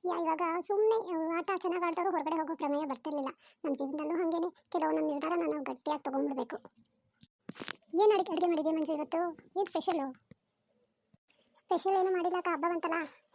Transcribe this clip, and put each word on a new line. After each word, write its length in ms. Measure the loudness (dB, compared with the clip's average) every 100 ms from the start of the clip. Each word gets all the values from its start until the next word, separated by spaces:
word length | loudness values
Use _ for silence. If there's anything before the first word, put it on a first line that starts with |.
| -2
ಯಾ-, 140 | -2
ಇವಾಗ 180 | 0 0 0 -2
ಸುಮ್ನೆ, 520 | 0 4 4 4 0
ಆ, 260 | -2 -2 -2
ಆಟ 120 | -2 -2
ಚೆನ್ನಾಗ್ 280 | 0 0
ಆಡ್ದವ್ರು 260 | 0 0 0
ಹೊರಗಡೆ 260 | 0 0 -2
ಹೋಗೋ 180 | -2
ಪ್ರಮೇಯ 320 | -2 -2 0 -2
ಬರ್ತಿರ್ಲಿಲ್ಲ. 420 | -6 -4 -4 -4 -8 -20 _
ನಮ್ 120 | -4 -2
ಜೀವನದಲ್ಲೂ 480 | -2 -4 -2 0
ಹಂಗೇನೆ, 260 | 2 0 -2
ಕೆಲವೊಂದೊಂದ್ 560 | -6 _ 0 2 2 0
ನಿರ್ಧಾರನ 340 | 0 0 0
ನಾವು 220 | 0 -2
ಗಟ್ಟಿಯಾಗಿ 400 | -4 -6 -4 -2
ತಗೊಂಡ್ಬಿಡ್ಬೇಕು. 540 | -2 0 0 -2 -6 -8 -14 _ _ _ _ _ -20 _ -20 -12 -10 -10 _ 4
ಏನ್ 100 | 6
ಅಡ್ಗೆ, 200 | 6 2
ಅಡ್ಗೆ 140 | 2 2
ಮಾಡಿದ್ಯಾ 260 | 2 2
ಮಂಜು 200 | 0 0
ಇವತ್ತು? 440 | -2 -2 -2 -2 -4 -8 -4
ಏನ್ 80 | -2
ಸ್ಪೆಷಲ್ಲು? 460 | -2 -2 -2 -2 -8 _ -20 _ _ _ _ _ _ _ _ _ _ _ -20
ಸ್ಪೆಷಲ್ 380 | -2 0 2 2
ಏನೂ 160 | 4
ಮಾಡಿಲ್ಲ 240 | 2 2 0
ಅಕ್ಕ, 120 | 0
ಹಬ್ಬ 120 | 0 0
ಬಂತಲ್ಲ 260 | 0 0 -2 -4 -10 _